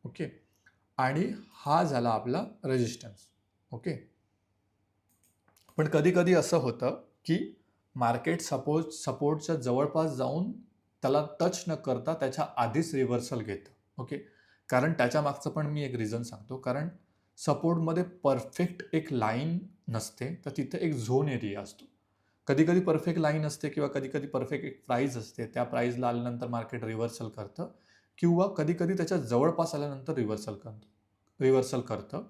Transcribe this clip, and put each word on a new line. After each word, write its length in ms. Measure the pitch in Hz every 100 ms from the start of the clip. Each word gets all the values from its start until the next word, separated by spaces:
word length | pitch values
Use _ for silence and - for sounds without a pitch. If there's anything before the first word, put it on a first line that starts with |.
| 123
ओके, 380 | - 147 - _ _ _ _ _ -
आणि 360 | 131 147 220 - -
हा 300 | - 143 156
झाला 260 | 175 131 117
आपला 360 | 110 117 147 240 - 139
रेझिस्टन्स. 640 | 131 117 - 113 101 - _ _ _ _
ओके, 440 | 117 - 139 - _ _ _ _ _ _ _ _ _ _ _ _ _ _ _ _ -
पण 100 | 156
कधी-कधी 460 | 160 156 175 170
असं 240 | 175 147 165
होतं 440 | 127 113 127 147 - _ -
की 360 | 170 - - _ _ _ 131
मार्केट 460 | 120 120 - 170
सपोज, 440 | - 135 147 156 -
सपोर्टच्या 640 | - - 123 147 156 156 160
जवळपास 560 | 123 123 147 156 160
जाऊन 400 | 131 127 147 208 - - _ _ _
त्याला 260 | 131 143 151 -
टच 240 | 170 - -
न 80 | 156
करता 380 | - 120 123
त्याच्या 320 | 160 135 131 - -
आधीच 380 | 120 113 165 139
रिव्हर्सल 440 | 123 120 - 123
घेतं. 600 | 104 98 - _ _ -
ओके, 160 | 123 143 - _ _ _ _
कारण 240 | 127 151
त्याच्या 280 | 165 123 151
मागचं 280 | 147 139 156
पण 180 | 156 147
मी 160 | 147
एक 120 | 139 120
रिझन 280 | 110 117
सांगतो, 340 | 120 104 - 127
कारण 320 | 127 131 165 - _ _ _ -
सपोर्टमध्ये 680 | - 143 165 165 165 165
परफेक्ट 800 | 175 - 139 131 - - 175 - -
एक 200 | 160 156
लाईन 460 | 127 110 117 156 175 - _ -
नसते, 520 | 113 - - - 87 -
तर 40 | 139
तिथे 200 | 123 185
एक 160 | 170
झोन 360 | 139 110 131 127
एरिया 320 | 123 107 101
असतो. 240 | 101 - - _ _ _ _ _ -
कधीकधी 320 | 139 160 180
परफेक्ट 400 | 185 156 180 165
लाईन 260 | 156 156 151
असते 240 | 147 147
किंवा 200 | 151 143
कधीकधी 380 | 139 135 151 139
परफेक्ट 380 | 131 127 147 135
एक 200 | - -
प्राईस 320 | 123 135 123
असते, 280 | 110 - 110
त्या 180 | -
प्राईसला 440 | 120 120 120 123 123
आल्यानंतर 400 | 120 120 120 123
मार्केट 360 | 120 113 120
रिव्हर्सल 440 | 110 110 117 - 117
करतं 440 | - 101 - 170 - _ _ _ -
किंवा 300 | 170 170 190
कधीकधी 460 | 190 151 175 170
त्याच्या 240 | 185 160 180
जवळपास 580 | 120 120 156 170 156 151
आल्यानंतर 380 | 147 135 135
रिव्हर्सल 400 | 135 107 107 107
करतं, 340 | 101 113 107 - _ _ _ _ _
रिव्हर्सल 400 | 131 131 123 127
करतं. 420 | 120 107 - 147